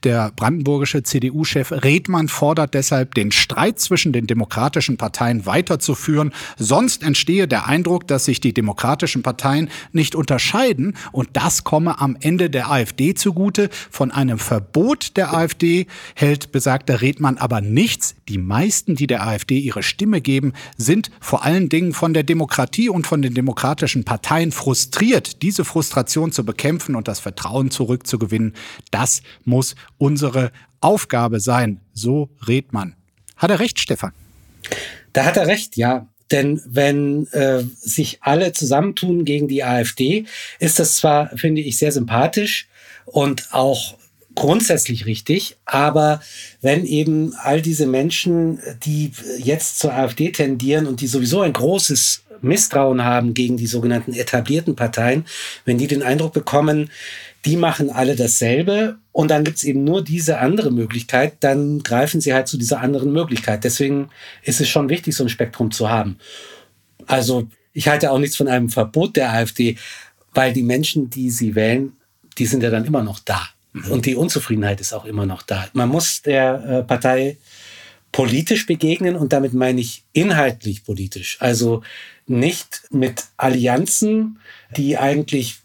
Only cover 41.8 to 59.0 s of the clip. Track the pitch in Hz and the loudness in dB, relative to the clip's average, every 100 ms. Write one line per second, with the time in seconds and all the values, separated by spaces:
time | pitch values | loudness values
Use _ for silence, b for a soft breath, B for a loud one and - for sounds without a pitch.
41.8 | 151 143 117 117 151 208 208 - - B | 0 0 0 2 2 0 -2 -4 -8 B
42.8 | B B B - 143 131 - 135 131 120 | B B B 0 0 -2 -4 0 2 0
43.8 | - - _ _ _ - 139 196 226 160 | -4 -14 _ _ _ -2 2 2 2 0
44.8 | - 117 104 107 - - - - - 139 | 0 -2 -4 -6 0 -2 -2 -12 -2 2
45.8 | 147 147 151 151 B B B B 135 147 | 4 4 2 0 B B B B 2 2
46.8 | 185 151 156 156 156 - - 151 160 156 | 2 0 0 0 -2 -4 0 0 0 0
47.8 | 143 131 156 - 185 170 165 160 - 117 | 2 2 0 0 0 2 0 -2 -10 -8
48.8 | 151 151 147 - - 127 127 156 - - | -4 -2 -2 -6 -10 -4 0 0 -2 -2
49.8 | 156 123 131 120 160 - 143 131 131 151 | -2 0 -2 0 -2 0 -2 0 0 0
50.8 | 151 123 131 131 123 175 185 120 131 196 | 0 -2 -2 0 0 2 2 2 2 2
51.8 | - 143 - - _ - 123 185 - 139 | 2 0 0 -2 _ -6 0 2 2 2
52.8 | 135 127 120 123 120 117 123 123 113 120 | 4 2 2 2 0 0 0 0 -2 0
53.8 | 120 120 117 120 123 123 117 151 165 131 | 0 0 -2 -6 0 0 0 0 0 -2
54.8 | 117 117 120 135 160 B B B - 120 | -2 0 0 0 -2 B B B 0 0
55.8 | 147 143 127 147 156 151 - 143 151 151 | 2 0 0 0 0 -2 0 2 4 2
56.8 | 147 B B B B B 147 165 170 156 | -2 B B B B B -2 2 2 0
57.8 | 143 127 131 120 117 - 117 127 175 202 | -2 0 0 2 0 2 2 2 0 0
58.8 | 220 220 | -2 -6